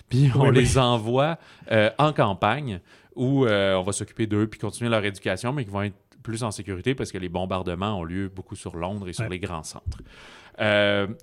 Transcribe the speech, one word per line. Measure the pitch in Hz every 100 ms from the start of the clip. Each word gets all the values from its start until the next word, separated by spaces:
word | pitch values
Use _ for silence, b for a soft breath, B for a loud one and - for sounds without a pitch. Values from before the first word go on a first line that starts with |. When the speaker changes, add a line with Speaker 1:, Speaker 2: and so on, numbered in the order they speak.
| -
Speaker 1:
Puis | 127 143 113
on |
Speaker 2:
Oui, | 139
oui. | 127
Speaker 1:
les | 123 131
envoie, | 123 120 107 127 147 165 B B -
euh, | 110 107 -
en | 151
campagne | 147 120 95 104 123 143 92 b b b -
où, | 127 139 123
euh, | 104 98 95
on |
va | 92
s'occuper | 98 104 - 110
d'eux | 104 107
puis | -
continuer | 107 - 120
leur | 113 101
éducation, | 98 - 95 120
mais | 147
qui | 104
vont | 98
être | 101 95 _ _
plus | 127 110
en | 117
sécurité | 98 95 92 104 135
parce | 104
que | 95
les | 92
bombardements | 87 92 95 90 87 101 104
ont |
lieu | 82 90 98
beaucoup | 92 - 101
sur | 98 85
Londres | 87 104 95
et |
sur | 85
Speaker 2:
Ouais. | 113
Speaker 1:
les | 92
grands | 95 85
centres. | 78 - - - B B B B B -
Euh, | 110 104 101 101 98 113